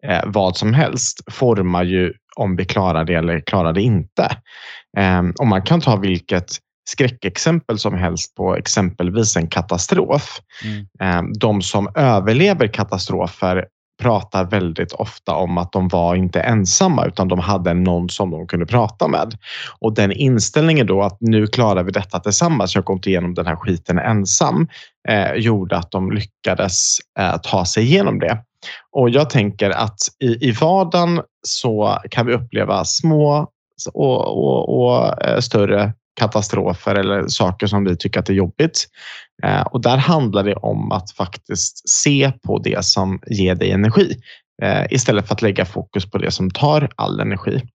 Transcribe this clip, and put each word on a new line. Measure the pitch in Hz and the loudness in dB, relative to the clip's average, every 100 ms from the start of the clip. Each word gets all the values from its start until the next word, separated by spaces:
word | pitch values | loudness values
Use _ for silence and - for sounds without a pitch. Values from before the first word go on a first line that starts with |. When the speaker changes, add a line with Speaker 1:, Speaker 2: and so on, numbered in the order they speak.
| - | -2
Speaker 1:
eh, | 90 - | -2 0
vad | 104 95 90 | 0 0 0
som | 107 | 2
helst | 120 151 - - - - | 2 2 0 -6 -8 -16
formar | - 127 107 90 87 | -2 2 2 2 0
ju | 90 92 90 - _ - | 0 0 0 -4 _ -6
om | 107 90 | -4 -2
vi | |
klarar | 90 - 92 80 | -2 0 0 0
det | 80 | 0
eller | 85 82 85 | 0 0 -2
klarar | - 98 82 | -2 0 0
det | 82 | 2
inte. | 117 101 - - - - _ - - - _ - | 2 2 0 -2 -2 -2 _ -20 -20 -20 _ 0
Ehm, | 98 92 87 87 | 2 2 0 0
och | 123 | 2
man | 95 | 2
kan | 92 170 | 2 2
ta | 147 107 | 4 2
vilket | 98 90 - 92 87 - _ _ - | 2 -2 0 -4 -4 -12 _ _ -16
skräckexempel | - 131 131 98 - - 165 - 110 | -2 -2 0 -8 -2 0 0 0 -2
som | 107 | -2
helst | 95 90 85 - | 0 -2 -2 -8
på | - 92 90 | -4 -2 -2
exempelvis | 98 - 92 - 87 101 110 - | -2 0 0 0 -2 0 0 0
en | 82 | 0
katastrof. | - 85 87 - 180 - 143 - - _ - | -2 -2 -4 0 0 2 0 -2 -16 _ -12
Speaker 2:
Mm. | 107 104 101 _ | -8 -8 -10 _
Speaker 1:
Ehm, | 95 87 87 | -2 0 -2
de | 107 113 104 | -2 0 0
som | 90 107 101 | 0 -2 -2
överlever | - 139 107 95 117 190 180 113 | 0 4 4 2 4 4 2 0
katastrofer | 110 101 98 - 92 87 - 92 90 - _ _ _ | 0 -4 -4 -4 -4 -4 -2 -2 0 -4 _ _ _
pratar | 123 107 - 98 | 0 0 0 -4
väldigt | 90 104 90 82 87 | 0 0 -2 -4 -6
ofta | - - - - | -6 -10 -8 -6
om | 80 90 87 | -2 -2 -2
att | 87 | -2
de | 98 92 | -2 0
var | 90 85 | 2 2
inte | 90 92 87 | 2 0 0
ensamma, | 98 113 92 - 190 147 - | 0 2 2 2 4 2 0
utan | - 95 | -2 0
de | 90 | 0
hade | 87 101 90 | 0 0 0
någon | 85 92 87 87 | 2 2 2 -2
som | - 98 | -4 -4
de | 80 85 | -6 -6
kunde | 87 85 | -4 0
prata | 120 107 - - | 0 0 0 -2
med. | - 78 113 - - - - | 0 -2 -6 -16 -14 -14 -4
Och | 117 | -2
den | 107 101 | 0 0
inställningen | 98 139 123 - - 160 156 107 | 2 2 2 2 2 2 2 2
då, | 95 | 2
att | 101 - | 0 0
nu | 113 110 107 | 2 2 2
klarar | - 113 95 | 2 2 2
vi | 90 | 0
detta | 95 95 90 | -4 -4 -6
tillsammans, | 104 101 170 151 95 | -2 0 2 2 0
jag | 104 | -2
går | 92 95 | -2 -4
inte | 101 | 0
igenom | 92 87 | 0 -2
den | 87 85 | -4 -4
här | 80 | -4
skiten | - 85 - 87 | -2 -4 0 -2
ensam, | - 107 95 - 147 143 165 - - _ - | 2 0 0 0 2 2 -2 -4 -20 _ -2
eh, | 107 95 | 0 0
gjorde | 80 113 107 90 92 | 0 0 0 0 -4
att | 87 | -4
de | 101 92 | -4 -2
lyckades, | 104 104 _ - 92 101 90 - - - - | -4 -6 _ -4 0 0 0 -2 -2 -6 -4
eh, | 92 85 | -2 -2
ta | - 101 | -2 -2
sig | 90 - | 0 0
igenom | 117 180 196 104 | 4 4 4 0
det. | 85 113 - _ - - _ | -2 -2 -6 _ -20 -20 _
Och | - 123 | 2 4
jag | 123 151 | 4 2
tänker | 135 104 98 101 | 2 0 0 -2
att | - 113 - - _ | 0 -4 -4 -8 _
i, | 131 117 135 | -2 0 0
i | |
vardagen | 110 160 190 180 175 175 170 - _ - | 2 2 2 2 0 2 0 -4 _ -8
så | - 127 110 104 95 - | -4 -2 0 0 -2 -4
kan | - 120 | -4 0
vi | |
uppleva | 120 120 110 101 101 | 0 -2 -4 0 0
små | - - 165 151 147 147 147 _ _ _ - | -2 0 2 4 4 2 -2 _ _ _ -12
och, | - 143 127 - - | -2 0 2 0 0
och, | 139 - - 127 123 | 0 0 0 2 4
och, | 123 - - | 4 2 0
eh, | - 57 | 0 0
större | 127 113 101 101 104 110 _ - | 2 2 2 2 0 -4 _ -4
katastrofer | 110 110 101 104 95 90 - | 0 0 -2 -2 -2 -4 -2
eller | 101 98 98 82 | 0 0 0 -2
saker | - 98 90 101 | 0 0 0 -2
som | 101 | 0
vi | 98 87 | 0 0
tycker | 101 - | -2 -4
att | 98 | 0
det | |
är | |
jobbigt. | 98 92 - 165 - - _ - - - _ | 0 0 0 0 0 -8 _ -20 -20 -20 _
Eh, | 98 98 | -2 0
och | 90 - | -2 0
där | 117 131 | 2 2
handlar | 135 165 120 98 | 4 4 4 2
det | 98 | 0
om | 98 113 104 107 | -2 -2 -4 -2
att | 104 92 | -4 -6
faktiskt | - 90 - _ 92 - - - | -8 -8 -8 _ -6 -6 -6 -2
se | - - 143 135 131 - | 2 4 4 2 0 -2
på | 104 | -2
det | 104 95 | 0 -2
som | 95 - 95 92 - | 0 0 0 -2 -4
ger | 104 95 | 0 2
dig | 92 95 | 2 0
energi, | 95 104 113 190 - - - _ _ | 2 4 4 2 0 -12 -20 _ _
eh, | 98 98 95 | -2 -2 0
istället | 127 - 107 101 | -2 0 0 0
för | |
att | 104 | -2
lägga | 110 95 | 0 0
fokus | 92 - - 101 90 | -4 -6 -8 -6 -6
på | 98 | -4
det | 92 | -4
som | 85 92 | -2 -4
tar | 92 147 151 143 - | 0 2 2 0 -4
all | 107 - | -4 -2
energi. | 107 98 - - - | -4 -4 -4 -4 -6